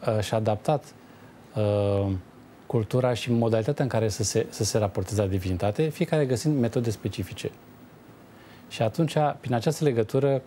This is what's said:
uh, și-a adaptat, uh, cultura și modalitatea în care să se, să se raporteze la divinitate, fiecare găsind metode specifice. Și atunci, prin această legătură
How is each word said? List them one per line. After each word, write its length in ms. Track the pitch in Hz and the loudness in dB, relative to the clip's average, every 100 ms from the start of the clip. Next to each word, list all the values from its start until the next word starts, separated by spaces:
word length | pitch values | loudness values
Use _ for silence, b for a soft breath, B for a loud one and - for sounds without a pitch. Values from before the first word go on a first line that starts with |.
| - | 0
uh, 120 | 110 | 0
și-a 180 | 101 113 | 0 0
adaptat, 560 | 110 107 - 147 - - B B B B - - | 0 0 0 -2 -2 -20 B B B B -12 -2
uh, 560 | 107 104 101 101 98 95 - - - - - | 0 2 2 2 0 -2 -6 -20 -20 -20 -4
cultura 480 | 120 104 127 127 | -2 0 0 2
și 180 | 120 - | 0 0
modalitatea 520 | 120 113 110 110 147 | 2 4 2 0 0
în 60 | 139 | 0
care 200 | 113 110 | 2 0
să 140 | 104 | 0
se, 220 | 104 110 - | 0 0 -2
să 140 | - | -2
se 140 | 107 113 | -2 0
raporteze 440 | 104 - 95 104 | 0 -2 -4 0
la 60 | 101 | 0
divinitate, 600 | 95 92 92 101 104 156 | 0 -2 -2 -2 0 -2
fiecare 380 | 151 170 156 143 | -2 0 2 2
găsind 340 | 123 151 147 | 0 2 2
metode 300 | 117 127 117 | 2 0 -2
specifice. 640 | 107 - - 95 - - - - - - - - - - B B B B | -2 -6 -6 -8 -8 -10 -10 -20 -20 -20 -20 -20 -20 -20 B B B B
Și 140 | - | -2
atunci, 360 | 113 - 160 - 147 - | -2 0 0 2 0 -2
prin 140 | - | -2
această 300 | 123 110 147 | 0 0 0
legătură 580 | 151 117 110 135 139 135 | 0 2 2 2 2 0